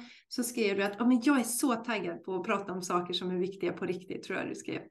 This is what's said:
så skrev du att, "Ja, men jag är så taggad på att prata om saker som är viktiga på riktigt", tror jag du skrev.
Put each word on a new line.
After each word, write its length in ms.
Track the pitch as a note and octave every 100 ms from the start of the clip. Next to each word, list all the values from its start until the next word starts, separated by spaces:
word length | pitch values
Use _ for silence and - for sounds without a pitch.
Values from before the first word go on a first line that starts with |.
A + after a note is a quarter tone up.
| - - -
så 160 | -
skrev 340 | A#3 - G#3 G3
du 60 |
att, 120 | G3+ G3+
"Ja, 60 | A#3+
men 160 | B3+
jag 160 | B3+ C#4
är 40 |
så 320 | A3+ - D4 A#3
taggad 480 | - A3 F3+ E3+
på 120 | - F#3
att 100 | F3
prata 280 | G3+ G3
om 80 | F#3
saker 320 | F3 F3+ F3+
som 180 | F3+ F#3
är 60 | F3+
viktiga 340 | F#3 - F3
på 120 | - F#3
riktigt", 380 | F3+ - -
tror 160 | - F#3+
jag 80 | -
du 60 | -
skrev. 260 | - - -